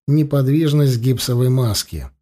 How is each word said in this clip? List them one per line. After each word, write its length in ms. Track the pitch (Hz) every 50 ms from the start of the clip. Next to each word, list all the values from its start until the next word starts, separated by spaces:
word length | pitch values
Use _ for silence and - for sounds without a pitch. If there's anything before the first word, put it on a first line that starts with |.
| _
неподвижность 920 | 139 143 156 151 147 143 143 131 131 143 160 160 147 147 151 143 131 123 113
гипсовой 480 | 117 131 127 - - - 123 120 127 127
маски. 600 | 127 135 139 113 101 - - - 87 73 65 65 - _